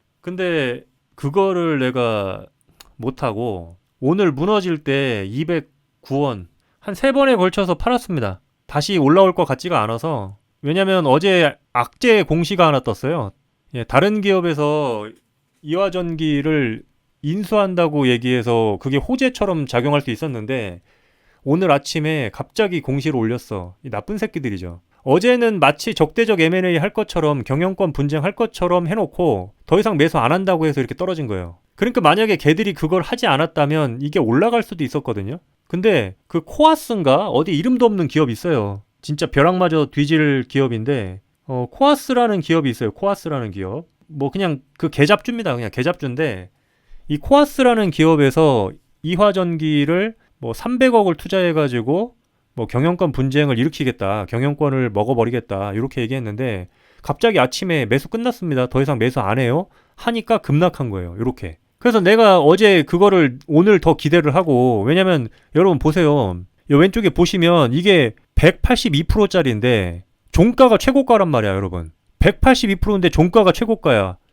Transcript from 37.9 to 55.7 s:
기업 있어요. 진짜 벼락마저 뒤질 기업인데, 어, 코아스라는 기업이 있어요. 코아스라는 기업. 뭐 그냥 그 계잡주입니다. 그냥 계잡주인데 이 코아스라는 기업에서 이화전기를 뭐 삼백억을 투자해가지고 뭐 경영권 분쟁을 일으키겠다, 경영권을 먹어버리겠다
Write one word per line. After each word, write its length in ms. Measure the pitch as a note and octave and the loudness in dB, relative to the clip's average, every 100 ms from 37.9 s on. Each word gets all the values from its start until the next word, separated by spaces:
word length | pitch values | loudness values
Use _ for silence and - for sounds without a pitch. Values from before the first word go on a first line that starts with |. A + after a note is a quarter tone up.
| G3+ D#3 | 2 -2
기업 220 | D3+ C#3+ | 0 0
있어요. 540 | G#2+ F3+ C#3 G2+ G2+ _ _ | -2 -2 -2 -2 -8 _ _
진짜 260 | - D3 - | -10 -6 -2
벼락마저 640 | C#3+ D#3+ F#3 F3+ D#3 C3+ | 2 2 2 0 0 0
뒤질 540 | C#3+ C#3+ D#3 D3+ C3+ B2 | -2 0 2 2 0 -2
기업인데, 760 | C3+ C3+ A#2 A#2 C3+ F#2+ F#2+ _ _ - | -2 -2 -2 -4 -4 -6 -12 _ _ -10
어, 220 | B2+ B2 | -8 -8
코아스라는 680 | - C#4 C#4+ - B3 A#3 G3 | 0 2 2 0 0 0 -2
기업이 280 | D3+ D#3+ C#3 | 0 0 0
있어요. 220 | A2+ A2+ | -2 -6
코아스라는 600 | - G3 G3 E3 C#3 A2+ | -4 -4 -4 -6 -8 -8
기업. 340 | F#2+ F#2+ B2+ E3+ _ _ | -8 -10 -10 -14 _ _
뭐 240 | D3+ C3+ | -6 -6
그냥 300 | F#3+ F#3 C#3 _ _ | -4 -4 -4 _ _
그 120 | D#3 | -6
계잡주입니다. 640 | - D3+ G#3 - A#3 F#3+ B2 | 0 2 2 0 -6 -6 -6
그냥 140 | A2 | -6
계잡주인데 760 | - C#3 F3 C#3 B2 D#3 F#2+ F#2 _ _ _ _ - - | -4 -4 -4 -8 -4 -4 -6 -14 _ _ _ _ -20 -8
이 80 | D3 | -6
코아스라는 760 | - C#4 C#4+ - B3 A3+ G3 | 2 4 4 2 2 2 0
기업에서 800 | - D#3+ D#3 C#3 D#3 D#3 B2 F#2+ - _ _ | 2 4 4 4 4 2 2 -2 -8 _ _
이화전기를 1120 | D#3 F3+ G#3 F#3+ F3 E3 D#3 D3 C#3+ F3 G#3+ A3 _ _ | -6 2 2 2 -2 -2 0 0 2 0 -2 -8 _ _
뭐 140 | A#2 | -10
삼백억을 600 | A2+ B3 B3 C4 A#3 G3 E3 | -8 -6 0 4 4 2 -2
투자해가지고 1000 | F#3 F#3+ F3+ D#3 C#3+ A#2+ A2+ E3+ A#3+ _ _ _ _ | -4 -2 0 0 0 -2 -2 -2 -4 _ _ _ _
뭐 120 | - A2 | -10 -4
경영권 460 | A#2+ D#3+ F3 F3 | 0 0 0 -2
분쟁을 480 | B2+ C3+ C#3 D3 A#2 | -2 0 0 0 0
일으키겠다, 680 | D3 - B2+ - G2 G#2+ F#2+ | -2 -2 -4 -4 -4 -4 -4
경영권을 640 | A#2 C#3 C#3+ D3 C3+ B2 | -4 -4 -2 -2 -2 -2
먹어버리겠다 840 | G2+ G#2+ B2 A2+ A#2+ - G2 G2+ | -2 0 0 0 -2 -6 -6 -4